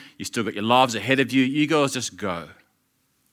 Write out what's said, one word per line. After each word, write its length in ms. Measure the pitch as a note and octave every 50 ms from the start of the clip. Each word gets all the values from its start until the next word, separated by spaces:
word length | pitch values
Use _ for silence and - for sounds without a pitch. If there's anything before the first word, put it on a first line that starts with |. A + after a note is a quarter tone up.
| - - _ -
you 60 | -
still 180 | - - B2+ A2
got 80 | A2 -
your 120 | G2+ G#2
lives 300 | A2+ A#2+ C3 C3 B2 A2+
ahead 260 | G#2 G2 A2+ C3+ C3
of 120 | C3+ A2+ B2
you, 100 | C3+ C3
you 240 | B2+ C3+ D3+ D3+
girls 280 | D3 D#3+ D3+ C#3+ C3+ C3+
just 240 | C3 A#2 - - F#2
go." 300 | G#2 G2 F2 E2+ D#2+ - - _ _ _ _ _ _ _ _ _ _ _ _ _ _ _